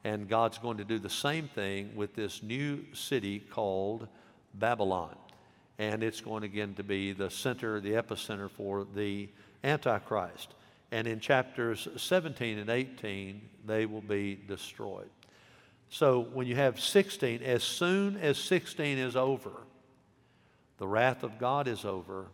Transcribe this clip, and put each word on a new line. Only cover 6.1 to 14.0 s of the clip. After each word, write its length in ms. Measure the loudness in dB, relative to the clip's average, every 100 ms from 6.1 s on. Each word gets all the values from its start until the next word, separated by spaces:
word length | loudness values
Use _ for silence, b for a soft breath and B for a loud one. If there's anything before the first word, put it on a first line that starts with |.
| -2
going 200 | -8 -6
again 300 | -4 -4 -4 -6
to 60 |
be 300 | -2 0 0
the 160 | -2 -4
center, 540 | -2 -2 -2 -2 -2
the 80 | 0
epicenter 600 | 0 0 -8 -6 -6 -6
for 360 | -6 -4 -4 -4
the 340 | -4 -4 -4 -8 B B B
Antichrist. 920 | -2 0 2 0 0 -2 -2 -8 -16 -18 B B B
And 160 | -2 -2
in 140 | -2
chapters 680 | 4 4 4 0 0 0 -6 -8
seventeen 580 | 2 2 2 -4 -2 -2
and 140 | 2
eighteen, 720 | 2 0 -6 -6 -4 -6 -10 -16 -14 0
they 180 | 2
will 160 | 2 -2